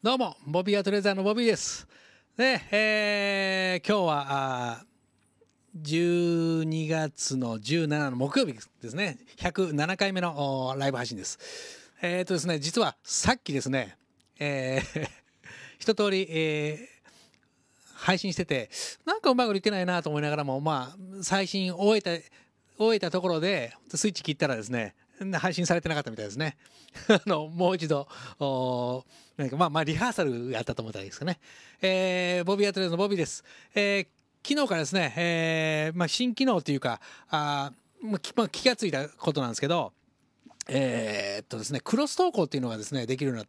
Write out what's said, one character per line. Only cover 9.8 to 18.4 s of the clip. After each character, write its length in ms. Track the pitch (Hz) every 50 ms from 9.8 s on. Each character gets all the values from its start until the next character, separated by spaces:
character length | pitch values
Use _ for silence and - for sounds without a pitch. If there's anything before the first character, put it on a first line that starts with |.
| 147 165 190
回 160 | 180 202 196 190
目 80 | 185
の、 460 | 180 175 156 143 143 139 135 131 131
お 80 | 127 131
ー、 40 | 139
ラ 100 | 139 139
イ 20 |
ブ 80 | 135 120
配 80 | 123
信 100 | 113 123
で 80 | 101 92
す。 140 | - - - - - - - - - - - - - _ _ -
え 180 | 175 175 180
ー 40 | 185
と 80 | - 190
で 60 | 165
す 60 | 143
ね、 120 | 180 165 151
実 240 | 139 160 - 240 220
は 140 | 151 - _ _
さ 300 | - - - - 180 254
っ 60 | 240 _
き 120 | - 147
で 80 | 135 -
す 80 | 131
ね、 260 | 131 135 120 95 - _ _ _ _ _ _ _ _ -
え 440 | 151 143 143 135 131 131 131 135 -
ー、 240 | - - 156 156 - - - _ _ _ _
<laughs> 400 | _ - - - - - - _
一 140 | - - 220
通 160 | - 208 202
り、 160 | 190 190 190 160
え 580 | 165 160 160 156 151 151 147 151 156 156 240
ー、 1080 | - - _ _ - - - - _ _ _ _ _ _ _ _ _ _ _ _ - -
配 240 | - - - 185 175
信 120 | - 196 170
し 20 |
て 80 | -